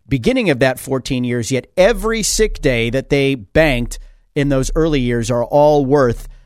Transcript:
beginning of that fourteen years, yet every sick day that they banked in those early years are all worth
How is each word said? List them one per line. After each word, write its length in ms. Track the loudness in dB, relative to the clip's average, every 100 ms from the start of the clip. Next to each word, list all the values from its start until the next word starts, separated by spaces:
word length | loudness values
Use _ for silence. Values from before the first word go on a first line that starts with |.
| -6
beginning 420 | -2 0 0 0
of 100 | 2
that 180 | 2 0
fourteen 460 | -4 -6 -4 -4
years, 260 | -2 -2 -2
yet 180 | -4 -2 2
every 460 | 2 2 -2 -2
sick 380 | -2 0 -2 0
day 300 | -2 0 0
that 180 | -2 0
they 260 | 0 0
banked 640 | -2 -2 2 2 0 -4 -10 -16 _ _ -4
in 140 | 0
those 200 | 0 0 -2
early 240 | 0 0
years 320 | 0 -2 -2
are 120 | -2
all 400 | 0 4 4 4
worth 440 | 2 2 2 0 -8 -20